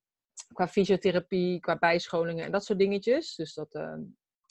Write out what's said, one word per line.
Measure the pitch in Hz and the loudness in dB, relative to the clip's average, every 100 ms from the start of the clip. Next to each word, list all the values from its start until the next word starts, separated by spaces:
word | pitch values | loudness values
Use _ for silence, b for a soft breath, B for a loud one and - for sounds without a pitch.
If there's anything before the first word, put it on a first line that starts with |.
| _ _ _ - - | _ _ _ -20 -10
qua | - 180 | -2 0
fysiotherapie, | 208 190 185 196 175 - 185 180 175 | 2 4 4 2 0 0 0 0 -2
qua | - 165 | -2 2
bijscholingen | 170 170 - 170 170 165 156 | 2 2 0 -2 -2 -4 -2
en | |
dat | 190 - | -2 0
soort | 190 | 2
dingetjes. | 196 202 226 285 320 - | 2 2 0 0 -2 -8
Dus | 156 | -10
dat, | - 147 | -10 -10
ehm, | 151 156 156 156 - _ _ - | -10 -10 -10 -14 -18 _ _ -20